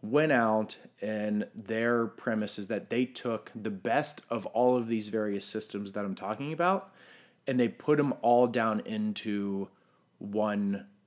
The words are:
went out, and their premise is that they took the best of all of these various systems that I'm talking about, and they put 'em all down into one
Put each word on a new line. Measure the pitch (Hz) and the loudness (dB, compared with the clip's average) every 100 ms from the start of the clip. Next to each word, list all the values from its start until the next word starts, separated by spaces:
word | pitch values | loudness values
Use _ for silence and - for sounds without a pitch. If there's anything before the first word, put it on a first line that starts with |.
went | 107 135 156 | 0 2 4
out, | 131 113 110 104 - - _ | 4 4 2 0 -6 -18 _
and | 104 110 107 104 104 | -6 -4 0 0 -2
their | - 101 110 117 120 117 | -8 -6 -2 2 2 0
premise | - - 110 104 - | -4 -4 -2 -2 -4
is | 98 | -4
that | 107 - | -6 -2
they | 117 | -2
took | 123 - 123 113 - | -2 -2 -4 -4 -6
the | 113 107 | -8 -6
best | 98 120 123 143 - - | -4 0 0 0 -6 -6
of | 117 98 | -6 -4
all | 113 123 127 | 2 4 4
of | 113 | 2
these | 113 104 | -2 -2
various | 107 107 101 | -2 -2 -2
systems | - 110 - 101 101 | -4 -6 -6 -8 -6
that | 98 | -6
I'm | 101 | -6
talking | 95 98 110 139 | -6 -6 -6 -6
about, | 156 170 190 - - - - - _ - | 0 2 0 -2 -20 -20 -20 -20 _ -2
and | 127 | 2
they | 117 | 2
put | - - 147 | 0 2 4
'em | 147 - | 4 2
all | 117 120 123 | 4 6 6
down | 120 113 107 | 4 0 0
into | - 107 107 101 110 104 101 98 98 _ _ _ _ _ | -2 -2 -2 -2 -4 -2 -2 -4 -6 _ _ _ _ _
one | 101 104 107 104 101 98 - _ | -6 -2 0 2 0 -2 -6 _